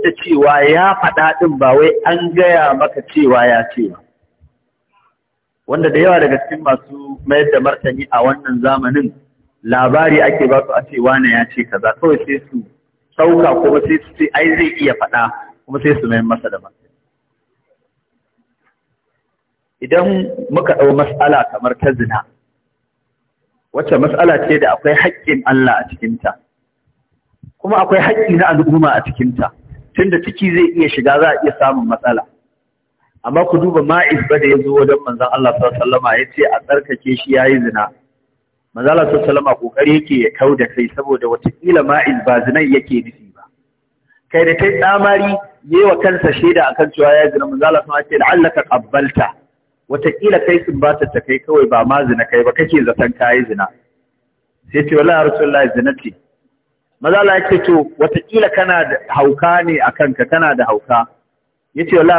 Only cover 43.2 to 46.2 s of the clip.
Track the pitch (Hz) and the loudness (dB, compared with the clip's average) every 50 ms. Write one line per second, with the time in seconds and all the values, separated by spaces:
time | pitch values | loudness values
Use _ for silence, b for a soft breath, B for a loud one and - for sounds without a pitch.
43.2 | _ _ _ _ - _ _ _ _ _ _ _ _ _ _ _ _ _ _ _ | _ _ _ _ -20 _ _ _ _ _ _ _ _ _ _ _ _ _ _ _
44.2 | _ _ - 165 165 165 165 170 196 202 - - 185 190 196 202 202 202 202 196 | _ _ 0 0 2 2 0 0 0 -2 0 0 0 0 0 2 2 2 2 2
45.2 | 202 202 196 202 - - _ _ _ 143 160 185 202 196 175 165 180 190 185 165 | 0 -2 -4 -6 -8 -12 _ _ _ -2 2 4 4 4 2 2 0 -2 -2 0